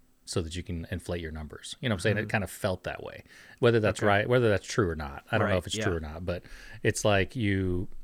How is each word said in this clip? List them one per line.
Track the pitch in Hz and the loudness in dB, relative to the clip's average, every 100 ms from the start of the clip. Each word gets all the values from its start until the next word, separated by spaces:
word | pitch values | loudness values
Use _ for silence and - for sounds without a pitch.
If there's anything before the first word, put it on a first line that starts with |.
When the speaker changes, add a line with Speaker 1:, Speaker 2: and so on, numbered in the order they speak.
| _ _ - | _ _ -6
Speaker 1:
so | - | -4
that | 80 85 | -4 -6
you | |
can | - 87 82 | -6 -6 -6
inflate | 90 - 87 | -8 -4 -6
your | 80 | -6
numbers. | 78 78 - - - | -8 -10 -12 -14 -6
You | 131 | -4
know | |
what | 98 | 0
I'm | |
saying? | 113 101 | 2 0
Speaker 2:
Mm-hmm. | 107 | 0
Speaker 1:
It | |
kinda | 113 92 | -2 -2
felt | - 101 92 | -2 -2 -2
that | - - | -6 -10
way. | - - - - - - | -10 -14 -18 -20 -20 0
Whether | 120 117 | 4 4
that's | 104 98 | 4 2
Speaker 2:
Okay. | 104 | 4
Speaker 1:
right, | 101 117 | 4 4
whether | 127 117 | 4 4
that's | 98 - | 4 0
true | - 95 | 0 0
or | 78 | 0
not. | 73 71 - | -6 -10 -2
I | 110 | 0
don't | 104 | 2
know | |
Speaker 2:
Right, | 92 | 0
Speaker 1:
if | - | 0
it's | 101 | -2
Speaker 2:
yeah. | 107 | -2
Speaker 1:
true | 82 | -2
or | |
not, | 76 78 90 | -4 -8 -4
but | 87 - - - - | -6 -6 -16 -16 -4
it's | 120 - 110 | -2 2 4
like | 98 92 131 | 4 2 0
you, | 104 98 92 90 - - | 0 0 0 0 -2 -6